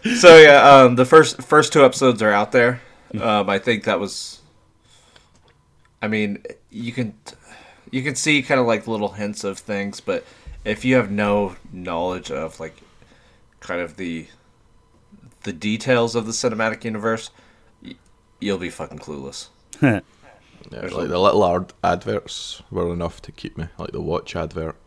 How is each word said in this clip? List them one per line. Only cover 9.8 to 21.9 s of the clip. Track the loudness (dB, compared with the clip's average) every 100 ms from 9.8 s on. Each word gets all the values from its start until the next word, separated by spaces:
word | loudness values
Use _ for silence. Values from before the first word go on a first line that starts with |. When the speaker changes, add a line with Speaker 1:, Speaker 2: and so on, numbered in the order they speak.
| -8 -10
Speaker 1:
but | -8 -8 -8 -20 -20 -12
if | -8 -4
you | 0
have | 0 0
no | -4 0 0 -2 -8 -20
knowledge | -16 -8 -6 -6 -8 -10
of, | -10 -10 -12
like, | -18 -18 _ _ _ _ _ _ _ _
kind | -10 -10
of | -10
the, | -10 -10 -10 -14 _ _ _ _ _ _ _ _ -20 -20 _
the | -14
details | -10 -6 -6 0 0 0
of | -4
the | -6
cinematic | -4 -4 -2 -4 -4
universe, | -10 -6 -6 -6 -10 _ _ _ _ _
y-, | -20 -20 _ _ _ _
you'll | -8 -6
be | -8
fucking | -12 -16 -14
clueless. | -16 -14 -14 -16 -20 _ _ -2
Speaker 2:
<laughs> |
Speaker 3:
Yeah, | 0 0 _ _ -20 _ _ _ -20 -14
Speaker 1:
There's | -12
Speaker 3:
like, | -8
Speaker 1:
a | -4
Speaker 3:
the | 2
little | 2 4
ad-, | 2 0 -6 _
adverts | -2